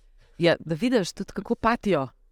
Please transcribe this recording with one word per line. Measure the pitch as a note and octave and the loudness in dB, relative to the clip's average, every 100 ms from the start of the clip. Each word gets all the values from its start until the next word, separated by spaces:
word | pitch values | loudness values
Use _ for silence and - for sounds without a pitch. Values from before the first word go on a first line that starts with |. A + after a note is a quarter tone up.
| _ - - - | _ -20 -18 0
Ja, | E3+ D3 | 2 2
da | D#3 | -2
vidiš | D#3 A#3+ B3 F3 | -2 2 2 0
tudi, | - F#3+ | -6 -8
kako | - - | -8 -4
patijo. | A#3 A3+ A#3+ G#3 D#3+ C3 _ _ | -2 0 0 0 0 -2 _ _